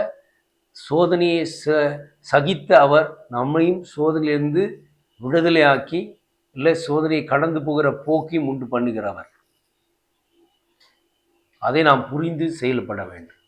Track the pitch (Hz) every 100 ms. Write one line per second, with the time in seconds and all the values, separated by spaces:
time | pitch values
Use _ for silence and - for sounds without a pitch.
0 | 214 - _ _ _ _ _ - - 156
1 | 170 175 175 170 156 - 147 151 143 147
2 | - _ - 143 147 156 - 170 143 151
3 | - - - 120 131 160 170 180 180 147
4 | 151 156 151 147 147 160 208 - _ _
5 | _ - 123 165 170 165 143 131 - 170
6 | 107 - _ _ _ 131 151 156 - 151
7 | 156 156 151 139 165 156 143 147 143 120
8 | 147 156 151 165 135 135 120 123 120 110
9 | 101 98 - _ _ _ _ _ _ _
10 | _ _ _ 339 339 _ _ _ _ _
11 | _ _ _ _ _ - 117 147 156 131
12 | 120 147 170 160 160 - 127 123 101 101
13 | 90 87 85 _